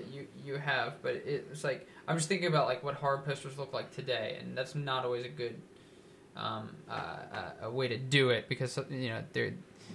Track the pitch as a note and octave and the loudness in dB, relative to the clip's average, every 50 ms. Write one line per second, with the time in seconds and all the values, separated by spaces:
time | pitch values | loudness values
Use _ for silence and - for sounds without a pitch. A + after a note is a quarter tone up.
0 | F2+ A#2 C3+ C#3+ C3+ - - C3 C3+ C#3+ C3+ C#3+ C#3+ C#3+ C3+ B2+ A#2 B2 - - | -2 -6 -8 -10 -10 -12 -12 -10 -8 -6 -6 -2 0 2 2 2 2 0 -4 -2
1 | - B2+ A#2+ - - B2+ D3 C3 - - C3 D3+ - C#3+ B2+ - - - - - | -2 -2 -2 0 0 -2 -2 -2 -2 -6 -6 -2 0 0 0 -2 -6 -12 -18 -8
2 | - - D#3+ E3 D#3 - G3 F3 F3 E3+ D#3 D3 C3 A#2+ B2+ B2+ C#3 C#3+ C#3 C3+ | -2 0 2 2 4 4 4 4 4 6 6 6 6 6 4 2 0 -2 -2 2
3 | D3 C#3 C#3 C#3 D3 D3 C#3 - - C#3 C3+ C#3 C3+ - - A2+ G#2+ - - - | 4 4 4 4 2 -2 -2 -2 -4 -8 -6 -6 -6 -4 -4 -4 -4 -6 -8 -6
4 | C#3 C3 A#2+ A2+ A2 - - F#2 F#2 - B2 B2+ C3+ - - D3 C#3+ C#3 C3 B2+ | -2 0 0 0 0 -2 -4 -6 -6 -4 -4 -2 -4 -2 -2 -2 0 0 0 2
5 | B2 B2 B2 A#2+ A#2+ B2 - - A#2+ A#2 G#2+ - - - - - - - - - | 2 2 0 0 -2 -4 -4 -4 -4 -4 -4 -8 -12 -16 -20 -20 -20 -20 -20 -20
6 | - - - - - - - G#2+ G#2+ A2 A2 G#2+ A2 A2 G#2+ - - A2+ A2+ G#2+ | -20 -20 -20 -20 -20 -12 -6 -4 -2 -2 -2 -2 -6 -8 -10 -12 -10 -6 -4 -4
7 | F2+ E2 E2 - - - - G#2 F#2 E2 - - A2 A2 A#2+ C3 C3 A#2+ A2+ C3 | -4 -4 -6 -8 -10 -8 -6 -6 -6 -6 -8 -6 -6 -2 0 0 2 2 0 0
8 | C3 C3 C#3 C#3 C3 B2 A#2+ A2 - - B2 - C3 B2 - C#3+ C3 - C#3+ B2+ | 2 6 8 8 8 8 6 4 2 0 -2 0 0 0 0 -2 -4 -2 -4 -2
9 | B2+ A#2 A2+ A2+ A2+ - - B2 A#2 G2+ - - - - - - - - | -2 -2 -2 -2 -4 -2 0 0 0 0 -2 -6 -10 -16 -20 -18 -16 -14